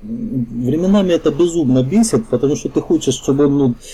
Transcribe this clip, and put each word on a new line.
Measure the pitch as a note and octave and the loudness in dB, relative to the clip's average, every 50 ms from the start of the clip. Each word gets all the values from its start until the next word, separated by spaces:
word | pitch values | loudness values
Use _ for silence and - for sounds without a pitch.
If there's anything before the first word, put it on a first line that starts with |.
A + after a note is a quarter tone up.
| G#2 | -12
Временами | G#2 A2+ - - - - C3 A#2+ A2+ A#2+ A#2+ B2 B2 C#3+ D#3+ F3+ F#3+ G3 G#3 G3 F3+ E3+ | -10 -10 -8 -8 -6 -4 -4 -4 -4 -6 -4 -4 -2 -2 0 2 2 2 2 4 2 2
это | D#3+ - D#3 | 0 2 0
безумно | C#3+ C#3 E3+ F3 E3 E3+ D#3 B2 B2+ C3 B2+ | 0 2 0 0 0 0 0 2 2 2 2
бесит, | C3 D#3 G#3+ A3+ - - B2+ - - | 2 2 2 2 2 0 -2 -2 -2
потому | - - - C#3 D3 | -2 0 0 0 -2
что | - - C#3 | -2 -4 -4
ты | - - | -4 -4
хочешь, | - - F3 D#3 - C#3 B2+ | -2 0 0 0 0 0 -2
чтобы | - - - C#3 C#3 D3 | -2 -2 -2 2 2 2
он, | C#3+ C#3 C#3+ | 2 2 2
ну, | C#3 B2+ A#2+ - - - | 2 0 0 -2 -8 -16